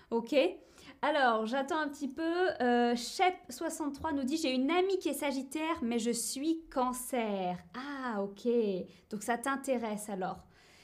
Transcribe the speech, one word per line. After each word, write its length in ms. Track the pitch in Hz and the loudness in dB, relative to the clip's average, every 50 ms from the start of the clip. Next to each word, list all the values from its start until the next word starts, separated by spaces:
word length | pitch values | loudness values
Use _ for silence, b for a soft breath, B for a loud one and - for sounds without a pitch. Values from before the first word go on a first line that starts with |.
| B B | B B
Ok ? 240 | 226 233 226 233 302 277 294 370 381 B B B B B B B B B - | -2 -2 -2 4 4 4 4 4 2 B B B B B B B B B 0
Alors, 440 | 285 311 294 269 247 226 220 220 | 2 4 6 6 6 6 4 2
j'attends 320 | 220 247 277 269 269 349 311 | 0 0 0 0 0 0 0
un 100 | 302 285 | 0 -2
petit 200 | 294 - 277 262 | -4 -6 -6 -6
peu. 540 | 254 - 330 330 339 349 370 349 - - 247 | -4 -2 -2 0 2 2 2 2 2 2 2
Euh, 320 | 247 240 240 240 240 240 | 4 4 6 4 4 2
Shep 380 | 240 - - - - 381 370 370 370 - - | 0 -2 -6 0 2 4 4 4 0 -8 -14
soixante-trois 640 | - - 339 320 320 - 320 285 285 - - 320 294 | -10 -6 -4 -4 -4 -2 -4 -4 -4 -4 -4 -2 -2
nous 120 | 277 269 | 0 0
dit : « 120 | 240 302 320 320 | 0 0 0 0
J'ai 100 | 269 254 | 0 2
une 180 | 254 262 277 | 2 2 2
amie 280 | 339 359 370 392 392 370 | 2 2 2 2 2 0
qui 100 | - 330 | 0 -2
est 60 | 269 | -2
Sagittaire, 640 | 277 311 277 254 269 254 - - 311 311 320 330 320 - | 0 -2 -2 -2 -2 -4 -6 -4 -4 -2 -2 -2 -2 -2
mais 160 | 226 240 233 | -2 0 0
je 120 | 214 240 | 0 0
suis 520 | 226 233 - - - 262 277 320 330 330 - - | -2 -2 -4 -6 -6 -4 -2 -2 -2 -2 -4 -6
Cancer. » 880 | - 269 247 247 240 240 - - - 240 226 214 202 196 185 180 180 175 - - - | -2 0 0 0 -2 -4 -6 -4 -2 -2 0 0 -2 0 -2 -2 -4 -4 -8 -12 -14
Ah, 480 | 247 262 - 285 269 262 247 226 202 196 | -12 -10 -10 -8 -6 -6 -4 -2 -2 -4
ok. 240 | 202 202 - - 240 233 240 220 202 190 175 190 B B B B B | -4 -6 -4 0 2 2 4 2 2 0 -2 -4 B B B B B
Donc, 140 | - 208 - | -10 -8 -4
ça 160 | - 233 240 | -2 -4 -2
t'intéresse 720 | 240 277 277 269 269 277 254 240 233 220 208 208 208 - | -2 -2 -2 -2 0 -2 -2 0 0 -4 -4 -6 -6 -6
alors. 280 | 202 185 190 170 - - - B B B B B B B | -6 -4 -4 -6 -6 -8 -14 B B B B B B B